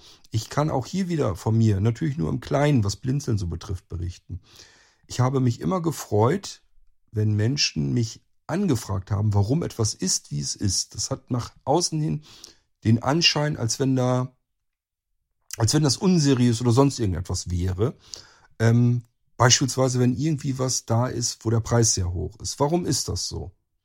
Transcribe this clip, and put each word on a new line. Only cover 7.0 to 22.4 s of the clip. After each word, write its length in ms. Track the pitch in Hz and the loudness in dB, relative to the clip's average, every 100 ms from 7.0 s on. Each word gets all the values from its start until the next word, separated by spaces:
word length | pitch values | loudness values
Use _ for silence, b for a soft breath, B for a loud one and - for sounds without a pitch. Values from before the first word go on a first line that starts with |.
| _ | _
wenn 240 | 110 107 | -2 0
Menschen 580 | 104 110 143 - - 139 | 2 0 0 -2 -2 -2
mich 280 | 127 113 - _ _ - | 0 -2 -6 _ _ -6
angefragt 640 | 160 202 127 - 98 - | -2 0 0 -2 -6 -4
haben, 240 | 98 107 | -2 2
warum 300 | 101 101 139 | 2 2 2
etwas 280 | - - 110 | 0 -2 -4
ist, 380 | - 185 - - | -2 -2 -2 -4
wie 100 | - | -8
es 140 | 139 | -6
ist. 400 | - 101 - - | -4 -2 -2 -4
Das 160 | - - | -6 -6
hat 220 | 135 - | -6 -4
nach 180 | 127 - - | -6 -6 -6
außen 360 | - 156 170 156 | 0 2 2 -2
hin 220 | 156 151 B B B B B _ | -2 -4 B B B B B _
den 180 | 104 117 | 2 2
Anschein, 540 | 123 160 165 151 151 151 | 2 2 2 2 0 -2
als 240 | 113 - | -4 -2
wenn 160 | 135 131 | 0 2
da, 400 | 127 127 127 _ _ _ _ _ _ _ _ _ _ _ - - | 2 0 -2 _ _ _ _ _ _ _ _ _ _ _ -14 -2
als 180 | 110 | 0
wenn 80 | 151 | 2
das 140 | 151 - | 2 2
unseriös 640 | 196 180 143 123 123 113 | 2 4 4 4 4 2
oder 100 | 123 | 2
sonst 300 | 117 139 131 | 4 4 2
irgendetwas 500 | 107 90 90 92 - | -2 -4 -4 -8 -4
wäre. 460 | 90 90 90 120 B B B B B B - | -4 -2 -2 -2 B B B B B B 0
Ähm, 420 | 113 117 120 123 - _ _ - | 2 4 4 2 -4 _ _ 2
beispielsweise, 600 | 123 - 135 - 131 127 | 4 4 2 0 0 2
wenn 180 | 123 123 | 2 2
irgendwie 440 | 151 143 143 131 | 0 -2 -4 -4
was 260 | 127 - - | -4 -4 -2
da 220 | 113 123 | 0 0
ist, 360 | - 120 - | -2 -6 -4
wo 60 | 113 | -2
der 100 | 113 | 0
Preis 340 | 113 117 113 | 2 2 2
sehr 180 | - 87 | 2 -2
hoch 260 | 87 85 - | -4 -6 -10